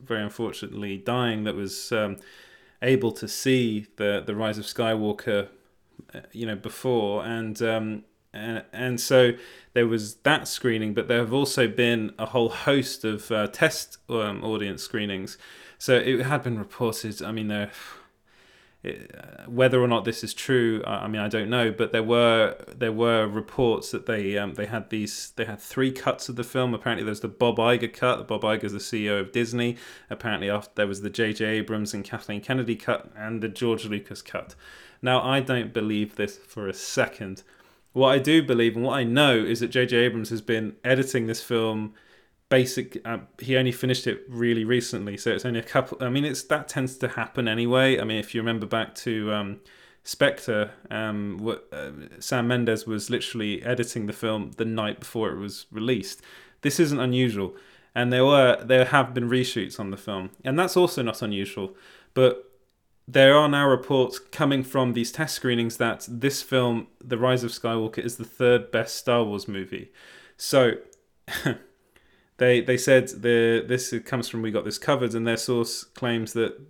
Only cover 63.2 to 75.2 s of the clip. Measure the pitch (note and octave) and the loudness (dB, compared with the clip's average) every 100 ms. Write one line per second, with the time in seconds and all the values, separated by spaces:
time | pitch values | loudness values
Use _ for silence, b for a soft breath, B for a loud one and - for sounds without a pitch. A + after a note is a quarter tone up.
63.2 | C3+ D3 D3+ C#3+ C#3 B2 - C3+ B2 - | 10 10 6 4 4 4 2 2 2 -2
64.2 | - - D3 C#3 C3 C3+ B2+ A#2+ A#2 - | -12 -2 0 2 0 0 0 0 -2 -4
65.2 | D#3 - B2+ A#2+ A#2 - A#2 - - A#2 | -4 -2 0 2 0 0 -2 -2 -8 -2
66.2 | C#3 C#3 - C3 B2 A#2 - _ B2 A#2 | -2 -2 0 2 2 0 -4 _ -6 0
67.2 | B2+ B2 A#2 - A#2 A2+ A2 - A#2+ A#2 | 2 2 0 -4 -2 -2 -2 -4 -6 -6
68.2 | A2+ - B2 A#2+ A#2+ A2+ A#2 - - A#2+ | -12 2 4 4 4 -2 -2 -4 0 2
69.2 | A2 G2+ - G2 F2+ F2+ - B B B | 2 -2 -6 -8 -8 -10 -14 B B B
70.2 | B B - C3+ B2 - - _ _ _ | B B 2 4 6 2 -6 _ _ _
71.2 | - - D3 A2+ - _ _ _ _ _ | -12 -4 -2 -4 -10 _ _ _ _ _
72.2 | _ - B2 A#2+ B2+ B2 C#3+ C3 G#2 - | _ 2 4 4 4 2 8 6 6 -2
73.2 | A#2+ A#2 A#2 A#2 A2+ B2+ - A#2 - B2+ | 2 6 6 4 2 -2 -2 -6 -4 -6
74.2 | A#2 A2+ A2+ G#2 G#2+ - - C#3 A#2+ A2+ | -4 -4 -2 -2 -4 -6 0 0 0 -2